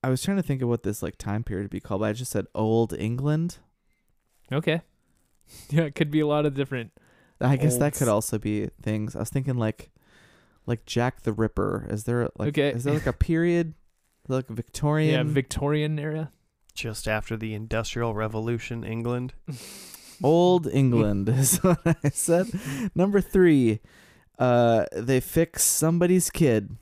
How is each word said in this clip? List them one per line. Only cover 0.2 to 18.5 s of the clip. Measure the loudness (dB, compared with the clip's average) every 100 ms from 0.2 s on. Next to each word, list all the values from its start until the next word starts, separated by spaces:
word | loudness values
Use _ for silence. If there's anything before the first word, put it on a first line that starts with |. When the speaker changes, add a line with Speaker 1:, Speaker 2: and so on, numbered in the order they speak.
Speaker 1:
trying | 0 -2
to |
think | 0 -2
of | 0
what | 0
this, | -2 -4
like, | -6 -8
time | -6 -4 -4
period | -6 -6
would |
be | -8
called, | -6 -4
but | -2
I |
just | -4 -4
said | -6 -6
Old | -2 2 2 2
England. | -2 -4 -2 -2 0 -2 -6 _ _ _ _ _ _ _ _ _
Speaker 2:
Okay. | -2 0 -2 -4
<laughs> | _ _ _ _ _ _ -20 -2
Yeah, | 0
it | 0 -2
could | 0
be | 0
a | 2
lot | 2 0
of |
different | -2 -4 -4 -8 _ _ _ _ _
Speaker 1:
I | 2 4
guess | 2 2
that | 0
Speaker 2:
old | 2
Speaker 1:
could | 2
Speaker 2:
s- |
Speaker 1:
also | 2 0 -4
be | -2 -4 -4 -8
things. | -6 -4 -4 -6
I |
was | -6
thinking, | -4 -2 -2
like, | -2 -4 -14 _ _ _ _ _ _ _ -6
like, | -6 -2
Jack | -2 -2 -2
the | -6
Ripper. | -2 -2 0 -2 -4 -4
Is | -6 -2
there, | -2 -2 -4
like, | -4
Speaker 2:
Okay. | 0 0
Speaker 1:
is | 0 -2
there, |
like, | 0 -2
a |
period, | 0 0 2 2 2 0 -6 _ _ _ _ -6
like, | -6 -4
Victorian? | -10 -10 -4 0 2 2 2 2
Speaker 2:
Yeah, |
Victorian | 0 -2 -4 -2 0 -2 -4
era. | -4 -6 -8 _ _ _ _
Speaker 3:
Just | -10 -8 -6 -2
after | -2 -2 -6
the | -6
Industrial | -8 -4 -4 -4 -4 -2 -2
Revolution, | -4 -4 -4